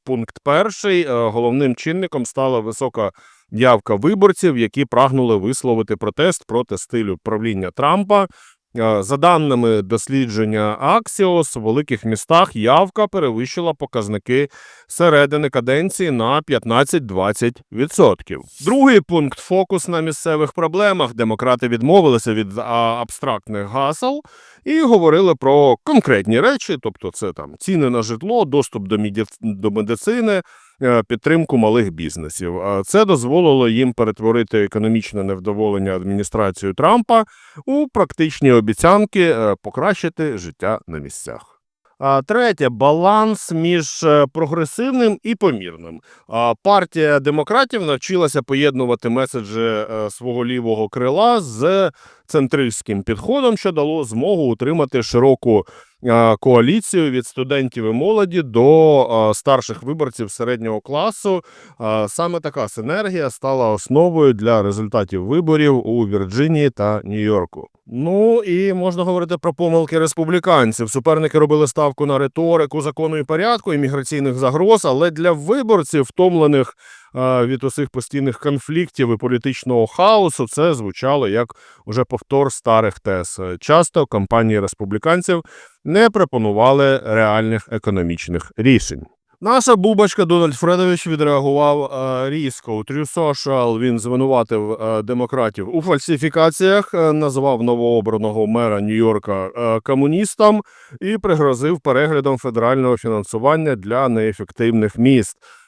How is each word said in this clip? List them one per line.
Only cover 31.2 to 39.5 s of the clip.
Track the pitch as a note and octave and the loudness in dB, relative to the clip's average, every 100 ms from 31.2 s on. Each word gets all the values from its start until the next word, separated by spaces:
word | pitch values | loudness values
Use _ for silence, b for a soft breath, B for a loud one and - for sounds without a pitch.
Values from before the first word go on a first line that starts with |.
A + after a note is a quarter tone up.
| C#3+ E3 D#3+ B2+ | 0 0 2 2
малих | A2 A#2 G2+ | 2 2 0
бізнесів. | D#2+ D#2 D#2+ D#2 - F2+ F2 | -4 -8 -8 -12 -8 -8 -6
А | F#2+ G2 | -4 -4
це | G2 G3+ | 0 2
дозволило | G#3 D#3 A#2+ D#3+ E3+ C3+ A#2+ | 4 2 2 2 4 4 4
їм | A2+ B2+ | 2 0
перетворити | A#2 A2 G#2 A2 A#2 G#2+ A2 | 0 -2 0 0 0 0 0
економічне | G2+ G#2+ A2 A2+ - G#2 | 0 0 0 0 -2 -6
невдоволення | G2 F#2+ F#2 G#2 G#2+ G2+ G2 F#2 | -6 -4 -6 -2 -2 0 -2 -4
адміністрацією | F#2 G2+ G2 A2+ G2+ F#2 G2 | -4 -4 -4 -2 -2 -2 -6
Трампа | F#2 D#3 A#3 A3 A3+ G#3+ B B B G3 | 0 2 2 2 0 0 B B B -4
у | C#4 C#4+ | -2 -2
практичні | - F3 - D#3 - C3+ | -2 -2 0 -4 2 4
обіцянки, | A#2+ G#2+ G#2+ E3 G3+ G#3+ G3+ | 4 4 2 4 4 2 2
е, | E3+ A2+ G#2+ | 2 2 0